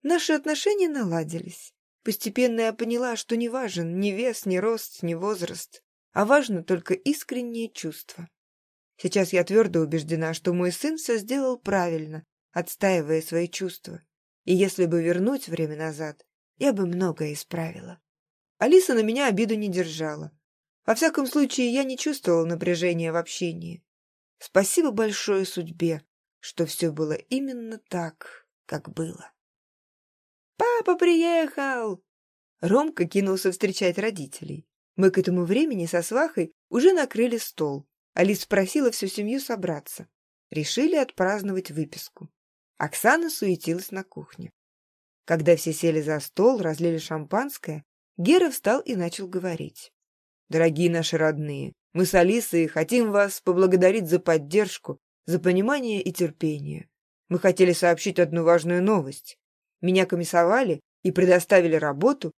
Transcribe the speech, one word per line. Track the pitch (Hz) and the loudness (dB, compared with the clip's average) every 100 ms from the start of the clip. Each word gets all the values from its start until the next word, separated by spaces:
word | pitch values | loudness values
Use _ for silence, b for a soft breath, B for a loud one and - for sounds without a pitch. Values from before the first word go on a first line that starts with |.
Наши | 277 339 - | 0 0 2
отношения | 311 302 302 - 415 359 | 0 0 -2 0 2 0
наладились. | 294 202 165 156 165 180 - - _ _ _ | 0 -2 -2 -4 -8 -12 -18 -20 _ _ _
Постепенно | - 208 226 220 254 226 | -6 -6 -4 0 0 2
я | 226 | -2
поняла, | 220 226 233 247 | -2 -4 -2 -4
что | 226 - 233 | -6 -4 -4
не | 233 | -2
важен | 247 240 175 165 175 | -4 -6 -6 -6 -2
ни | 202 | -2
вес, | 196 247 220 202 | -2 -4 -4 -2
ни | 185 | 0
рост, | 208 226 - - | 0 -2 -8 -10
ни | 170 | -6
возраст, | 165 196 202 175 175 - - _ _ _ | -4 -4 -4 -6 -10 -14 -20 _ _ _
а | - | -2
важно | 208 277 240 190 | 4 4 2 -4
только | 165 180 - | -2 -4 -2
искреннее | 185 269 294 - 247 240 233 226 | -4 -2 -4 -4 -8 -6 -6 -8
чувство. | - 165 151 - - 170 _ _ _ _ _ _ _ | -8 -10 -10 -18 -20 -20 _ _ _ _ _ _ _
Сейчас | 180 202 180 | -2 0 2
я | 180 | 0
твёрдо | 175 202 208 170 | 2 4 4 2
убеждена, | 156 160 156 160 160 | 0 -2 -2 -4 -2
что | 160 - | -2 -2
мой | 175 180 | 0 0
сын | 175 285 320 | -2 -4 -4
всё | - 233 | -2 -2
сделал | 208 269 262 247 | -2 -2 0 -2
правильно, | - 202 175 165 156 156 - _ _ | -2 0 0 -4 -8 -14 -16 _ _
отстаивая | - 175 - 196 185 151 160 | -8 -8 -2 0 0 0 -2
свои | 160 165 175 | 0 -2 -2
чувства. | - 190 - - 165 _ _ _ _ | -6 -8 -10 -18 -18 _ _ _ _
И | - | 0
если | 180 196 190 175 | 2 2 2 0
бы | 170 | 2
вернуть | 165 175 202 277 - | 2 2 0 -2 -6
время | 165 156 151 | -6 -6 -6
назад, | 160 147 156 147 _ _ _ _ | -8 -8 -10 -12 _ _ _ _
я | 277 | 0
бы | 208 185 | 0 -2
многое | 175 185 160 156 | 0 -2 -2 -8
исправила. | 147 - 170 165 170 180 175 _ _ _ _ _ _ | -8 -10 -8 -8 -10 -16 -18 _ _ _ _ _ _
Алиса | 233 359 370 | 6 6 6
на | 240 | 2
меня | 214 240 277 | 2 0 0
обиду | 190 220 | 2 0
не | 220 208 | -2 -2
держала. | 180 165 160 160 151 156 _ _ _ _ _ | -4 -4 -4 -6 -8 -12 _ _ _ _ _
Во | - | -2
всяком | 220 320 320 269 | 2 2 0 -2
случае, | 302 277 - 247 | 0 0 0 0
я | 247 | 0
не | 269 254 | -2 -4
чувствовала | 302 285 - 170 | -4 -4 0 2
напряжения | 165 170 175 175 180 170 165 | 0 -2 -2 0 0 -2 -2
в | 165 | -4
общении. | 170 - 180 165 170 175 _ _ _ _ _ _ | -6 -6 -6 -6 -12 -16 _ _ _ _ _ _
Спасибо | - 190 196 - 320 | -2 0 2 2 2
большое | 208 220 202 - 196 190 | 2 -2 -2 -2 0 -2
судьбе, | - 165 165 170 156 _ _ _ _ | -6 -10 -4 -2 -2 _ _ _ _
что | - - 165 | -18 -4 -4
всё | - 170 | -2 -4
было | 147 156 | -2 -4
именно | 151 - 262 277 247 226 220 | -6 -4 -6 -4 -8 -12 -14
так, | _ 180 165 _ - - _ _ - | _ -8 -8 _ -20 -20 _ _ -12
как | 151 - | -10 -10
было. | - 160 - - _ _ _ _ _ _ _ _ _ _ _ _ _ | -10 -10 -10 -20 _ _ _ _ _ _ _ _ _ _ _ _ _
«Папа | 480 480 453 359 | 0 0 0 2
приехал!» | 359 330 339 339 311 - 277 254 220 185 _ _ _ _ _ _ | 4 4 2 2 0 -4 -4 -4 -6 -8 _ _ _ _ _ _
Ромка | 170 226 311 302 170 | 2 2 2 -2 -2
кинулся | 196 196 190 190 | 0 0 0 -2
встречать | 185 202 190 185 175 | 0 -2 0 -2 0
родителей. | 214 202 139 - 156 151 _ _ _ - | -4 -6 -12 -14 -14 -14 _ _ _ 2
Мы | 190 | 4
к | 190 | 4
этому | 185 180 175 | 0 0 2
времени | 214 320 214 170 | 2 2 -2 -2
со | 175 | -2
свахой | 170 240 320 320 160 _ _ | -2 -2 -2 -2 -4 _ _
уже | 240 320 | 4 6
накрыли | 370 285 208 240 226 | 6 0 0 0 0
стол. | - - 156 139 - _ _ | -6 -6 -4 -4 -10 _ _
Алиса | - 185 208 - | 2 2 2 0
просила | 202 190 302 262 | 0 2 2 0
всю | 226 190 | 0 -6
семью | - 208 269 | -4 -4 -4
собраться. | 269 226 170 151 - - - _ _ _ _ | -4 -6 -4 -6 -10 -16 -18 _ _ _ _
Решили | 151 147 - 311 | -6 -4 0 2
отпраздновать | 339 262 - 185 208 196 190 185 | 2 0 0 -2 0 -4 -6 -6
выписку. | 151 151 - - - 160 _ _ _ _ _ | -6 -8 -8 -18 -18 -20 _ _ _ _ _
Оксана | - - 220 311 339 | -6 0 2 4 0
суетилась | - 202 175 - 170 190 | -4 -2 -2 -2 -6 -6
на | 196 | -12
кухне. | 190 - 151 - 175 _ _ _ _ _ _ _ | -12 -16 -20 -18 -18 _ _ _ _ _ _ _
Когда | - 165 160 160 | -4 0 4 4
все | - | 4
сели | 151 170 156 | -2 0 0
за | 151 151 | -2 -4
стол, | - - 220 254 | -6 4 4 4
разлили | 170 156 170 165 | -2 -2 -2 -2
шампанское, | 160 160 - 190 277 - - 151 - _ _ - | -6 -10 -4 -2 -4 -8 -12 -12 -14 _ _ -4
Гера | 175 359 349 | 4 6 4
встал | 254 - 254 | 0 0 0
и | - | -2
начал | 214 175 170 185 | -4 -4 -6 -8
говорить. | 185 180 160 147 - - _ _ _ _ _ _ | -6 -6 -6 -10 -14 -20 _ _ _ _ _ _
«Дорогие | 160 165 151 175 | 2 2 4 0
наши | 170 160 165 | 0 -2 0
родные, | 156 147 151 143 139 - _ | 0 0 -6 -8 -12 -14 _
мы | 165 | -2
с | 180 | 4
Алисой | 190 175 226 226 170 160 | 6 6 4 0 0 0
хотим | - 160 247 226 | 0 2 2 4
вас | 202 202 - | 2 2 0
поблагодарить | - 180 185 185 185 220 170 | 0 4 4 6 4 4 0
за | 175 | 0
поддержку, | 170 160 143 190 202 - - - _ _ | 2 0 2 0 0 -4 -12 -14 _ _
за | - 170 | -4 0
понимание | 165 175 214 285 240 208 | 2 2 2 0 -2 -4
и | - | -4
терпение. | 170 170 160 160 151 143 151 - _ _ _ _ | -2 -4 -2 -4 -4 -8 -12 -14 _ _ _ _
Мы | 175 | 2
хотели | 196 180 185 | 2 6 4
сообщить | 170 175 170 208 185 | 6 4 4 0 2
одну | 170 165 | 2 4
важную | 165 170 160 175 | 4 4 4 0
новость. | 185 214 135 139 - - _ _ _ _ | 2 2 0 -10 -18 -20 _ _ _ _
Меня | 170 185 | 2 2
комиссовали | 185 175 170 175 170 233 247 147 _ _ | 2 0 0 4 4 4 2 -2 _ _
и | 185 | -2
предоставили | 180 180 180 170 190 170 160 | 4 6 6 8 6 6 2
работу | 147 139 214 285 160 | 0 2 2 2 -6